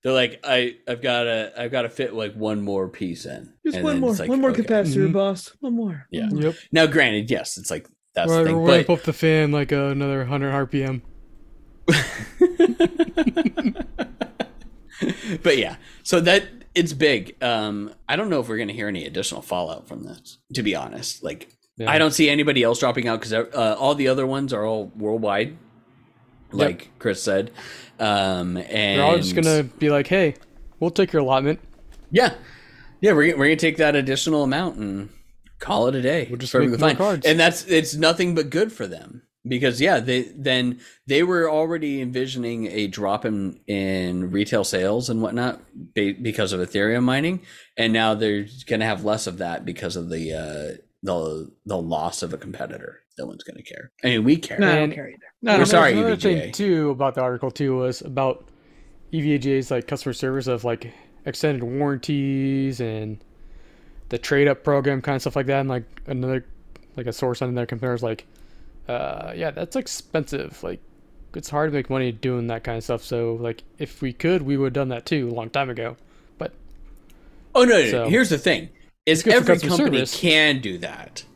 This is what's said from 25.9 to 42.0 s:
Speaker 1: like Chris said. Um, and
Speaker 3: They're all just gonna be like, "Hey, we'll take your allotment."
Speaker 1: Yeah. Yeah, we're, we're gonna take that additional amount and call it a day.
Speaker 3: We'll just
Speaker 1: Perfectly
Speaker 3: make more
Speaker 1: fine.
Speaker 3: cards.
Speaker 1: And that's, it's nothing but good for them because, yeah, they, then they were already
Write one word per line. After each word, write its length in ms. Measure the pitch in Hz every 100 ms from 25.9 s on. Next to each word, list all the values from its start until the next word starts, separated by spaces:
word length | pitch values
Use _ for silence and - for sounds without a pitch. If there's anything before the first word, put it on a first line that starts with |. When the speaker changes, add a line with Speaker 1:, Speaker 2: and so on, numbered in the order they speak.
| _ _ _ _ _ -
Speaker 1:
like 380 | 98 147 - - _
Chris 220 | 117 95
said. 260 | - 95 98 - - - - -
Um, 580 | 110 101 95 92 90 90
and 420 | - 107 104 98
Speaker 3:
They're 40 |
all 140 | 143 170
just 160 | 185 180
gonna 280 | 160 156
be 260 | 131 - 151
like, 180 | 143 139
"Hey, 280 | 190 165 131 - - - -
we'll 120 | 165
take 200 | 170 185
your 100 | 160
allotment." 360 | 131 135 139 165 - - - - -
Speaker 1:
Yeah. 240 | 196 240 - - - - - - -
Yeah, 140 | 202
we're, 220 | 160 156 147
we're 100 | 143
gonna 100 | 156
take 220 | 165 156
that 180 | 151 147
additional 480 | 131 135 - 151
amount 340 | 139 135 180 -
and 320 | 104 98 104 - - - - -
call 280 | - 104 123
it 80 | 135
a 60 |
day. 260 | 127 160 117
Speaker 3:
We'll 80 | 120
just 140 | 127
Speaker 1:
Perfectly 200 | - 139
Speaker 3:
make 60 | 120
more 100 | 156
Speaker 1:
fine. 80 | 131
Speaker 3:
cards. 280 | 202 175 151
Speaker 1:
And 140 | 160
that's, 260 | 165 165 -
it's 300 | 160 156 147
nothing 400 | 160 165 180 165
but 140 | 143
good 200 | 151 220
for 140 | 220 101
them 360 | 80 - - _ _ 120
because, 320 | 123 131 127
yeah, 180 | 185 147
they, 240 | 123 127 123 156
then 440 | 139 127 123 123 - _ -
they 160 | 139
were 260 | 180 180 165
already 500 | 151 165 170 151 139